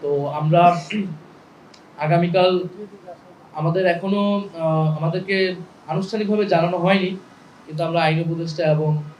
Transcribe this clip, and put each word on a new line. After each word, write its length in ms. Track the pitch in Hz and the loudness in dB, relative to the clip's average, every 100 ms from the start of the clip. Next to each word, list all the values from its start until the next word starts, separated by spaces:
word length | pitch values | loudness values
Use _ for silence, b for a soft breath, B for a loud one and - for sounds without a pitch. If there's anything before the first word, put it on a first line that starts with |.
তো 240 | 143 143 143 | -2 -2 -2
আমরা 540 | 147 156 170 175 170 - 214 190 156 - - - - - - - - | -2 2 6 6 4 -4 -6 -6 -10 -18 -20 -20 -20 -20 -20 -20 -6
আগামীকাল 600 | 156 170 175 185 185 185 - - 208 - - 175 - - - | 2 2 4 4 4 2 -2 -12 -18 -18 -20 -20 -20 -20 -16
আমাদের 320 | 156 160 180 190 | -4 0 2 2
এখনো, 560 | 170 190 202 202 202 196 | 0 0 0 0 -2 -4
আহ, 420 | 165 160 156 156 156 | -4 0 2 2 0
আমাদেরকে 580 | 165 180 190 190 185 175 165 - - | -2 -4 -2 0 0 -4 -12 -20 -6
আনুষ্ঠানিকভাবে 600 | 175 190 220 208 208 196 | -4 -4 -4 0 0 2
জানানো 320 | 175 170 175 | 2 2 0
হয়নি, 380 | 175 196 180 185 - - - - - | 2 2 0 -6 -14 -20 -20 -20 -14
কিন্তু 180 | 156 | -6
আমরা 180 | 165 170 | -2 0
আইন 180 | 160 160 | 2 0
উপদেষ্টা 500 | 170 165 165 - 156 | -2 -4 -6 -2 0
এবং 320 | 156 156 151 - | 2 2 -2 -4